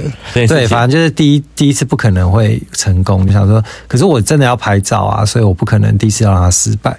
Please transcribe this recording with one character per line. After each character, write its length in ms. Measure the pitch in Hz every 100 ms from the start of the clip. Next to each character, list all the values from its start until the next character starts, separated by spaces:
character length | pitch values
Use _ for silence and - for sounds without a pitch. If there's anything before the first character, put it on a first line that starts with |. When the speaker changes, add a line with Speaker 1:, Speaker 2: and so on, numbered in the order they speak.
| 147 - -
Speaker 1:
对， 120 | - 117
Speaker 2:
对， 120 | 156
Speaker 1:
是， 40 |
是。 60 | 117
Speaker 2:
反 140 | 117
正 80 | 120
就 120 | 151
是 60 | 165
第 260 | - 151
一， 80 | 143 143
第 140 | - 143
一 40 |
次 100 | 135
不 140 | 127 127
可 140 | 113
能 200 | 92 90
会 300 | 104 107 110 -
成 300 | - - 90
功， 200 | 95 98
就 80 | 95
想 140 | 101 98
说， 160 | 110 107 - -
可 100 | 120
是 80 |
我 160 | 185 139
真 180 | 95 151
的 60 |
要 120 | 131 120
拍 220 | - 98
照 240 | 98 110
啊， 200 | 98 104
所 160 | 107 120
以 40 |
我 100 | 110
不 100 | 90
可 140 | 104 107
能 180 | 104 104
第 120 | 110
一 20 |
次 140 | 101
让 100 | 107
他 160 | 92 90
失 260 | 90 - 104
败， 80 | 131